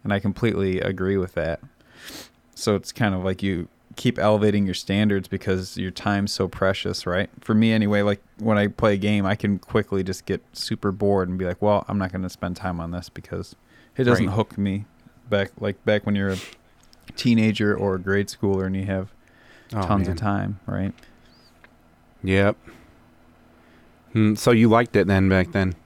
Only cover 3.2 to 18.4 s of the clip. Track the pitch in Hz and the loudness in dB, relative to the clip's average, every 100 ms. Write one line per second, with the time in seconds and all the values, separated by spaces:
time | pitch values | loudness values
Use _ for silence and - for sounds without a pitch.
3.2 | 95 92 98 90 82 _ _ - 127 - | -2 -2 -2 -2 -6 _ _ -4 -2 0
4.2 | 104 107 107 101 98 87 - 98 107 98 | 2 4 2 2 -2 -4 -2 0 2 0
5.2 | 92 98 - 92 92 - 92 - 104 101 | -2 -6 -2 -2 -4 -8 -8 -4 -2 -2
6.2 | 101 - 95 - 95 95 98 92 - 87 | -2 -2 -4 0 0 0 -4 -6 -4 -2
7.2 | 101 - - 110 113 110 104 104 101 101 | -4 -8 0 2 4 2 2 2 0 -2
8.2 | _ - 107 104 101 - 110 101 104 104 | _ -6 0 2 0 2 2 2 2 0
9.2 | 95 104 104 98 - 110 101 98 92 92 | 0 0 0 -2 0 -2 0 -4 -4 -6
10.2 | - - _ - - 110 101 98 101 98 | -6 -6 _ -12 -8 -4 -4 0 2 2
11.2 | 90 92 92 87 104 101 - 101 92 92 | 0 -2 -4 -2 2 2 0 -4 -2 -4
12.2 | 92 - 92 90 92 87 85 87 - - | -8 -8 -8 -6 -6 -6 -6 -10 -10 -18
13.2 | - 92 - - _ - _ - 123 117 | -10 -10 -10 -18 _ -20 _ -2 2 2
14.2 | 98 95 107 - 101 98 107 _ - _ | 2 0 -2 -2 -2 -2 -8 _ -20 _
15.2 | - 104 98 - 104 101 - 104 104 104 | -2 -2 -2 -4 -6 -4 0 0 0 0
16.2 | 98 92 - - _ _ _ _ - - | 0 -4 -8 -18 _ _ _ _ -18 -4
17.2 | 120 113 110 101 104 101 101 95 95 98 | 2 4 4 2 0 0 -2 -2 0 0
18.2 | 101 - | -2 -2